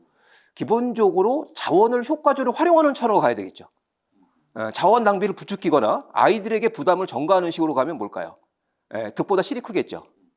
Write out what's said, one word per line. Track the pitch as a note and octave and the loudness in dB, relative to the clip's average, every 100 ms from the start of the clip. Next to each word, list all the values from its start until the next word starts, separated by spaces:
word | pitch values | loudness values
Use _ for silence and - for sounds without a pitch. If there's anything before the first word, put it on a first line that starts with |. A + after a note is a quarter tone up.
| _ _ _ _ _ - | _ _ _ _ _ -12
기본적으로 | C3 A3+ B3 A3+ G3+ F3 G3+ C#4+ D4 - | -2 -2 -2 2 2 2 0 0 -6 -10
자원을 | - E3+ A#3 B3 A#3+ | 0 2 4 2 -2
효과적으로 | D4+ D4 C4+ B3 | -2 0 0 -2
활용하는 | A#3 E4+ E4 D4+ B3+ | 0 2 4 4 0
차원으로 | A#3 F#3+ | 0 2
가야 | C#3+ A2 | 2 0
되겠죠. | F#2+ - F#2 _ _ _ _ _ _ _ _ A2+ | -6 -14 -20 _ _ _ _ _ _ _ _ -10
어, | A2 | -8
자원 | - E3+ A#3+ | 0 2 4
낭비를 | G#3 G3 G3+ - | 2 0 -2 -6
부추기거나 | - G3+ F3 C#3+ G#2+ - - | -10 -6 0 2 2 0 -4
아이들에게 | G#2+ C3+ G#3+ G3+ A3 A3+ | 2 4 2 -2 -2 -2
부담을 | - - F3+ F#3 | -2 0 0 -2
전가하는 | - D#3 F#3 E3+ | -4 2 2 2
식으로 | D#3+ D#3 C3 | -2 -2 0
가면 | C#3 C#3+ | -2 -4
뭘까요? | G2+ G2+ E2+ - _ _ _ _ _ A2 | -8 -8 -12 -14 _ _ _ _ _ -10
예, | G#2+ | -8
득보다 | - C4+ F#3 | -8 -2 0
실이 | F3+ B3 | 0 -6
크겠죠. | A#3 F3+ - E2+ - _ _ | -6 -6 -6 -10 -18 _ _